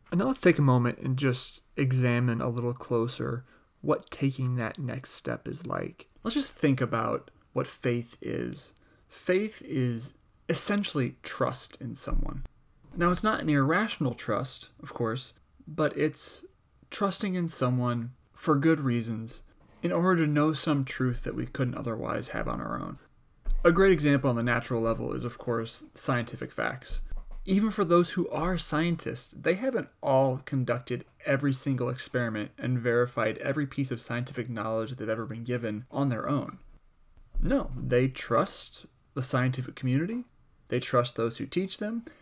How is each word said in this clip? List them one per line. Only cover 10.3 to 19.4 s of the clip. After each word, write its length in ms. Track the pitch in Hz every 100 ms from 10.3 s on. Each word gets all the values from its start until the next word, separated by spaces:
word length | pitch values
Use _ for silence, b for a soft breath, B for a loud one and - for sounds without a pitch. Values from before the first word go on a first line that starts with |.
| _ -
essentially 680 | 165 - 202 196 147 123 -
trust 560 | - - 123 127 - -
in 140 | 113
someone. 500 | 113 - - - - - - _ _ -
Now, 180 | - 175
it's 100 | 175
not 180 | 214 -
an 80 | 156
irrational 640 | 143 135 175 220 - 135
trust, 540 | 117 - 104 131 - - -
of 100 | -
course, 400 | - 117 120 - - _ _ -
but 300 | 156 151 -
it's 480 | 151 - - - - _ _ _ _
trusting 440 | - 202 180 202
in 140 | 185 170
someone 640 | - 127 127 123 120 120 - _
for 220 | - - 147
good 240 | 156 160
reasons 640 | 139 120 113 110 113 -